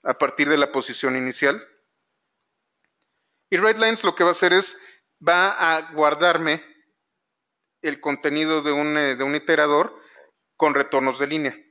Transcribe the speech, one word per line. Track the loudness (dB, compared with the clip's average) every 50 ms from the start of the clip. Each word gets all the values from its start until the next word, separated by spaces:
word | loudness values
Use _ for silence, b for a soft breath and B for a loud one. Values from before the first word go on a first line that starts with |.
a | -4 -4 -2 0
partir | -2 -2 0 0 0 2
de | 2 2
la | 2 0
posición | 0 -4 -4 -4 -6 -4 -4 -2 -2
inicial. | -2 -4 -6 -4 0 0 0 0 -2 -6 -18 _ _ _ _ _ _ _ _ _ _ _ _ _ _ _ _ _ _ _ _ _ _ _ _ _ _ _ _ _ _ _ _ _ _ _ _
Y | -2 0
writelines | 2 2 2 2 0 0 0 0 -2
lo | -2 0
que | 2 2
va | 2
a |
hacer | 2 2 2 4 4
es, | 4 2 0 -4 B B B B B B _ _ _ 0 2
va | 2 4 2 0
a | 0 0 0 0 0 0 -4 -4
guardarme | 0 2 2 2 4 4 4 4 4 2 0 -2 -2 -2 -6 -12 _ _ _ _ _ _ _ _ _ _ _ _ _ _ _ _ _ _ _ _ _ _ -8
el | -8 -8 -6
contenido | -6 -6 -4 -4 -4 -2 -2 -2 -2 -2 -2 -2 -2
de | -2
un, | -2 -2 -2 -2 -2 0
eh, | 0 -2 -2
de | -2 -2
un | -4 -4
iterador | -4 -2 0 0 2 2 2 2 2 0 -2 B B B B B B B B B _ _ _ _ 0
con | 0 0 2
retornos | 0 -2 0 -2 0 0 0 -2 -2
de | -4 -4
línea. | -4 -4 -4 -6 -8 -10 _ _